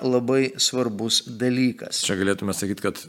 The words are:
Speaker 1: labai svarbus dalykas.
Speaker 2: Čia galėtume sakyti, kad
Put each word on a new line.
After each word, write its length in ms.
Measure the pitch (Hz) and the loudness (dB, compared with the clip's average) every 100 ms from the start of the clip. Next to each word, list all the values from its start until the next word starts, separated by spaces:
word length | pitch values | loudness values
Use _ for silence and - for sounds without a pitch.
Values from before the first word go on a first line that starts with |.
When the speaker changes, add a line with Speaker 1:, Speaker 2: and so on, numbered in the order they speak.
Speaker 1:
labai 500 | 131 123 120 135 131 131 | 4 2 4 2 2 0
svarbus 640 | - 127 120 101 113 - - | 0 0 -2 -2 -2 -2 -2
dalykas. 760 | 113 127 127 127 - - - - | -2 0 2 2 0 -6 -4 -2
Speaker 2:
Čia 120 | 98 | 2
galėtume 360 | 98 98 101 92 | 2 2 -2 -2
sakyti, 260 | 98 98 | -4 -2
kad 160 | 101 - | -4 -4